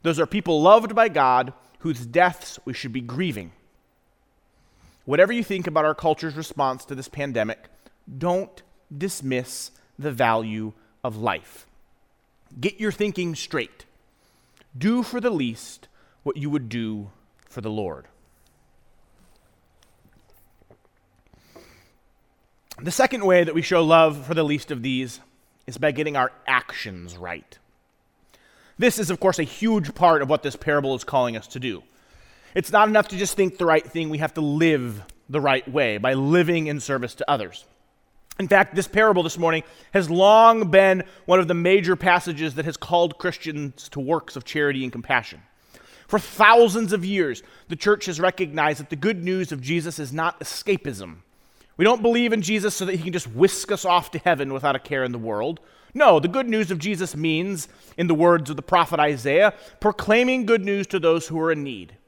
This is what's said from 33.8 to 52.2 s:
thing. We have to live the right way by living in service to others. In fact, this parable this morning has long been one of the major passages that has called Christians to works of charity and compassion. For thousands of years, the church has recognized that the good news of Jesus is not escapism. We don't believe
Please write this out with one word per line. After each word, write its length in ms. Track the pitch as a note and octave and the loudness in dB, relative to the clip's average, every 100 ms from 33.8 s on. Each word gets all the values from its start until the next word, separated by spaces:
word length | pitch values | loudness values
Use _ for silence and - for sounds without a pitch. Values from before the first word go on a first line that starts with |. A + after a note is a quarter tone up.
| - | 2
thing. 240 | E3+ D#3+ | -6 -4
We 80 | D3+ | -4
have 160 | D#3 | -4
to 80 | E3 | -2
live 600 | D3+ D3 E3 D3+ B2 G#2 G2 - - | -2 2 2 2 -2 -10 -16 -20 -8
the 100 | C#3+ | -2
right 280 | C#3 C3 C3+ | 0 0 -2
way 260 | C3+ B2+ G#2 | -2 0 0
by 180 | B2 C3+ | -2 0
living 520 | C#3 F3 E3 E3+ D#3 | 2 2 2 0 -2
in 120 | D3 | -6
service 340 | - C3+ A#2+ - | -4 -6 -6 -6
to 140 | - | -2
others. 360 | C#3 F#2+ - _ _ _ _ _ _ _ - | -2 -2 -12 _ _ _ _ _ _ _ -8
In 80 | F#3+ | 2
fact, 260 | G3 - | 4 4
this 140 | E3+ F#3 | -2 -2
parable 340 | G#3 A3 F#3 | 2 4 2
this 160 | E3 E3 | 0 -2
morning 260 | E3 D#3+ - - _ | -2 -2 -6 -20 _
has 160 | G3 E3 | -2 0
long 640 | E3+ G3 A3 A3+ A3+ F#3+ | 4 8 10 8 6 6
been 320 | F#3+ F#3+ F#3+ - - - | 6 6 4 -2 -14 2
one 140 | F#3 | 2
of 80 | E3+ | 4
the 60 | |
major 420 | E3+ E3+ G3 F3 F#3 | 2 4 4 4 0
passages 600 | F3+ F3+ - D3 D#3 C3+ | 4 2 2 -6 -6 -4
that 100 | D#3 | -6
has 120 | D3 | -8
called 420 | - F3 E3+ C#3+ | -2 0 0 -2
Christians 680 | F3+ - D#3+ D3 C#3+ - - | -8 -6 -10 -8 -10 -12 -14
to 100 | C#3+ | -10
works 360 | C3+ D#3+ - C#3 | -2 -4 -4 -16
of 100 | - | -8
charity 380 | D#3 D3 C3+ | -2 0 -2
and 80 | B2+ | -6
compassion. 500 | A#2+ A2+ B2+ A2 E2 _ _ _ - - - - | -10 -2 -2 -2 -20 _ _ _ -20 -20 -20 -4
For 100 | G#3 | -4
thousands 760 | - - G#3+ A#3 A#3 G3+ G#3+ | -4 4 8 8 6 4 -2
of 140 | G3+ F3+ | -4 -2
years, 380 | G3 D3+ A#2 - - _ | -2 -2 -4 -14 -20 _
the 80 | E3 | -4
church 320 | G#3 G#3 F#3 | 0 0 -2
has 120 | D#3+ | 0
recognized 600 | F#3 F#3 E3+ D#3 D3+ D3 | -2 0 -6 0 0 -2
that 100 | D3 | -8
the 60 | D3+ | -4
good 280 | F3+ F#3+ | -2 -2
news 280 | E3+ F#3 E3+ | -4 -4 -4
of 100 | D3 | -8
Jesus 380 | B2+ E3+ D#3+ B2+ | -4 -4 -4 -10
is 120 | C#3 | -10
not 280 | D3 E3 - | -4 -4 -6
escapism. 760 | D3 - - G3 - G2+ F2+ E2 _ _ _ _ _ - | -12 -8 -4 -2 -4 -10 -14 -18 _ _ _ _ _ 0
We 80 | G3 | 2
don't 160 | A#3+ | 4
believe 320 | A#3 A#3 | 2 2